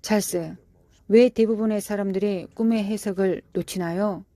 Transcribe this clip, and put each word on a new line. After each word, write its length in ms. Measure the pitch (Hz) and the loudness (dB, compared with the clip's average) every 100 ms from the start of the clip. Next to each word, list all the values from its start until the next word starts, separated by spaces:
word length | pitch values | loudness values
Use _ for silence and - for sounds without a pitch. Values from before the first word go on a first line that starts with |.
찰스, 540 | - 214 - 175 160 180 _ _ _ _ - | 0 0 0 -6 -6 -14 _ _ _ _ 4
왜 200 | 214 247 | 6 6
대부분의 520 | 240 220 214 220 208 | 4 0 2 0 -2
사람들이 680 | - 202 202 190 208 190 - | -4 -4 -2 -2 -2 -4 -8
꿈의 300 | - 226 226 | -2 0 0
해석을 580 | 202 214 214 190 190 170 _ | -2 -4 -4 0 0 0 _
놓치나요? 720 | 180 170 185 170 175 208 175 - | -6 -6 -6 -4 -2 -2 -4 -12